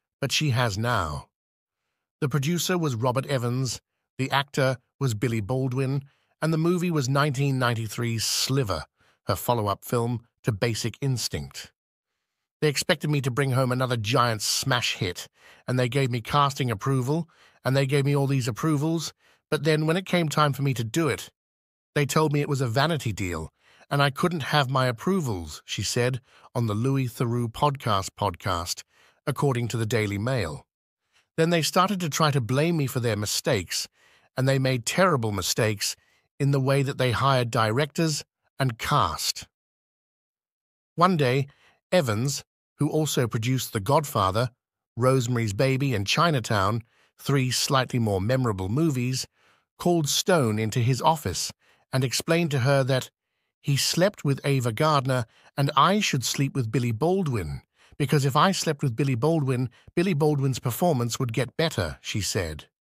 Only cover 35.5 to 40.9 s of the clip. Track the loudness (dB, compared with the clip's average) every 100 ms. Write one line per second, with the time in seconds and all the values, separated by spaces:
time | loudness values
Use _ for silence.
35.5 | 0 0 -2 -6 -8 _ _ _ -4 0
36.5 | 2 2 0 0 0 0 2 2 2 2
37.5 | 2 2 2 -2 0 -2 -2 -8 _ _
38.5 | -4 -4 -2 0 2 2 0 -6 -8 -12
39.5 | _ _ _ _ _ _ _ _ _ _
40.5 | _ _ _ _